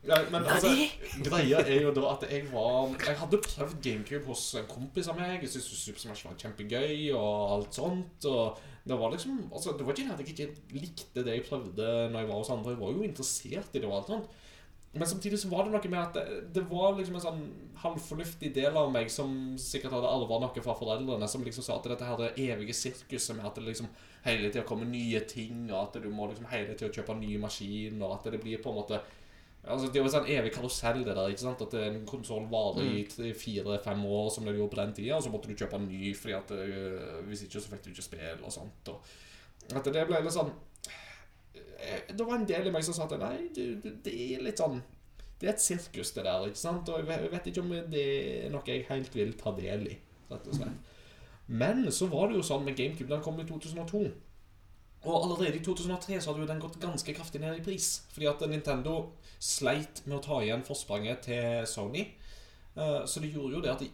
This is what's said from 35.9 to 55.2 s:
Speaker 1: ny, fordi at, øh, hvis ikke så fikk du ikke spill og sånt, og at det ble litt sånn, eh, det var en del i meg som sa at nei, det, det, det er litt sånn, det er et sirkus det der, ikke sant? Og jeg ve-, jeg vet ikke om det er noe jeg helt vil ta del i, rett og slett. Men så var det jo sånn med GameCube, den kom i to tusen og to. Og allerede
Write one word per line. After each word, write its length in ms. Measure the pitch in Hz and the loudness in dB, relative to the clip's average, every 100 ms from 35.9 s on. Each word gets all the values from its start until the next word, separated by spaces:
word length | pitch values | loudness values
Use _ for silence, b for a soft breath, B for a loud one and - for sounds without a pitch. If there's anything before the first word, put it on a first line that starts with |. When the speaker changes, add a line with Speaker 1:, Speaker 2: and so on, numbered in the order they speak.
Speaker 1:
ny, 240 | 95 98 | -2 -2
fordi 240 | 98 113 95 | -2 -4 -4
at, 160 | - | -4
øh, 640 | 98 98 98 95 92 50 80 98 | -4 -4 -2 -4 -4 -6 -8 -8
hvis 160 | 104 95 | -8 -6
ikke 100 | 104 | -8
så 160 | - | -8
fikk 80 | 98 | -12
du 80 | - | -12
ikke 160 | 87 - | -12 -10
spill 400 | 85 80 80 - | -8 -8 -8 -8
og 60 | |
sånt, 400 | - 104 - - | -10 -10 -12 -12
og 80 | 82 B B B B B B - | -12 B B B B B B -4
at 160 | 131 139 | -2 2
det 160 | 151 165 | 2 4
ble 160 | 160 | 4
litt 100 | 160 165 | 4 2
sånn, 160 | 147 - - - - B B B B - - 82 165 - | 0 -2 -16 -14 -14 B B B B -20 -20 -20 -18 -12
eh, 200 | - - - | -8 -8 -6
det 100 | 196 226 | -4 0
var 100 | 240 | 0
en 80 | 202 | 2
del 200 | 170 190 | 2 2
i 40 | |
meg 100 | 165 160 | 2 0
som 80 | 165 | -2
sa 100 | 151 | -2
at 80 | 143 | -2
nei, 280 | 208 262 349 | -2 -4 -4
det, 120 | 311 247 214 | -4 -4 -4
det, 100 | - - 202 | -6 -6 -6
det 80 | 117 123 | -4 -4
er 80 | 262 | -2
litt 160 | - 208 | -2 0
sånn, 200 | 156 127 - - - B B - | 0 0 -6 -18 -20 B B -2
det 80 | 185 | 0
er 60 | |
et 80 | 208 | 2
sirkus 500 | - 175 - - 143 - | 2 2 -4 -6 -6 -2
det 80 | |
der, 220 | - 110 101 | 0 2 0
ikke 120 | - | -2
sant? 280 | 165 175 170 | -2 -2 -2
Og 120 | 160 | -2
jeg 80 | 156 | -2
ve-, 120 | 165 | -2
jeg 80 | 160 | -2
vet 160 | 175 180 | -2 -2
ikke 140 | 175 | -2
om 80 | 175 170 165 | -2 -2 0
det 120 | 151 | 0
er 480 | 139 139 139 123 139 | 2 2 0 -2 -2
noe 100 | 143 - | -4 -2
jeg 180 | 127 123 | -2 0
helt 280 | 135 131 120 | -2 -2 0
vil 160 | 104 113 | 0 0
ta 160 | 107 95 | -2 -2
del 320 | 92 104 104 | -2 -2 -2
i, 60 | - - - - | -6 -14 -20 -12
rett 160 | 107 - | -10 -4
og 80 | 143 | -2
slett. 360 | 113 - B B B B B B - | -2 -6 B B B B B B -4
Men 360 | 113 139 247 202 | 2 4 6 4
så 140 | - 185 | 4 2
var 220 | 151 202 | 4 4
det 80 | 208 | 4
jo 60 | 156 | 2
sånn 160 | 143 | 2
med 120 | 135 131 | 2 0
GameCube, 320 | 139 156 127 | 0 -2 -2
den 100 | 147 | 0
kom 160 | 160 160 | 0 -4
i 40 | |
to 140 | 160 160 | -6 -8
tusen 220 | 156 170 | -6 -6
og 80 | 165 | -2
to. 140 | 208 202 - - - - - - - - - | 0 0 -2 -16 -20 -20 -20 -20 -20 -20 -6
Og 120 | 151 | 2
allerede 400 | 165 | 4